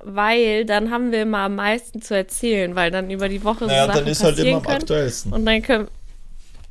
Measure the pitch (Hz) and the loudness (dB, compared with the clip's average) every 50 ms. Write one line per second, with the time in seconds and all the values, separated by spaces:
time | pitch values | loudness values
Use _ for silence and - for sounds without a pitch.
0 | - 208 196 202 208 214 233 240 233 220 214 214 226 220 208 208 214 226 240 240 | -14 -8 -2 0 2 2 4 4 4 2 2 0 2 2 2 0 0 0 -2 -2
1 | 247 240 226 220 220 220 214 202 196 196 202 202 202 208 220 240 - - - 214 | 0 0 0 0 0 0 0 0 0 -2 -2 -2 0 0 0 -2 -4 -10 -12 -12
2 | - - 214 190 185 - - - 240 233 220 196 185 175 180 185 175 170 180 190 | -6 -2 -2 -2 -2 -2 -4 -4 0 0 0 0 0 -2 0 0 0 0 0 -2
3 | 185 185 190 190 196 196 196 196 214 208 226 - 240 214 135 135 139 - 202 151 | -4 -4 -4 -2 -2 -2 -2 -2 -2 -2 -2 0 0 2 4 4 4 4 4 2
4 | 143 147 151 - 175 160 147 151 160 170 170 - - 302 277 277 320 - 151 151 | 2 0 0 4 4 4 4 4 4 4 2 2 0 0 -2 -2 0 0 0 0
5 | 143 127 - - - - 208 220 220 220 220 220 220 - 247 214 208 - - - | 0 0 -2 -4 -6 -2 0 2 2 4 2 2 4 2 2 2 0 -4 -10 -16
6 | - - - - - - - - - - - - - - | -16 -16 -16 -16 -16 -14 -14 -14 -16 -16 -16 -18 -18 -16